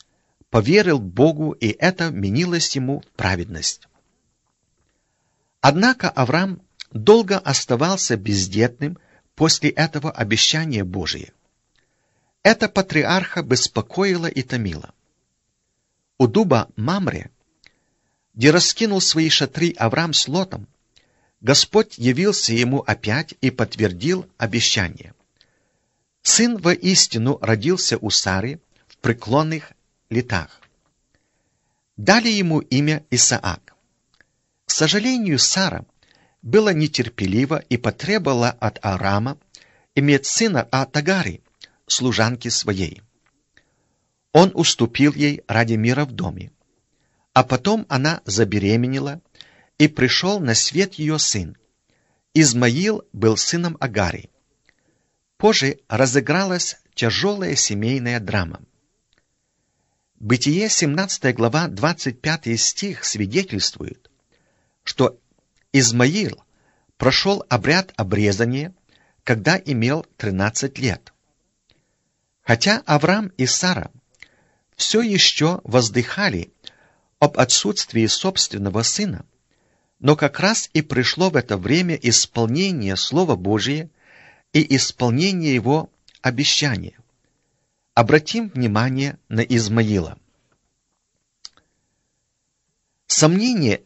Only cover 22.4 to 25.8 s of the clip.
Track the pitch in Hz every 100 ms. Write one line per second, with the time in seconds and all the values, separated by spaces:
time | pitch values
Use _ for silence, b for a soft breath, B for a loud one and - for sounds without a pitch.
22.4 | - 117 123 135 - 104 - 120 165 -
23.4 | 131 123 107 - 104 90 135 185 - _
24.4 | 113 117 - - 87 - - - _ _
25.4 | _ _ _ _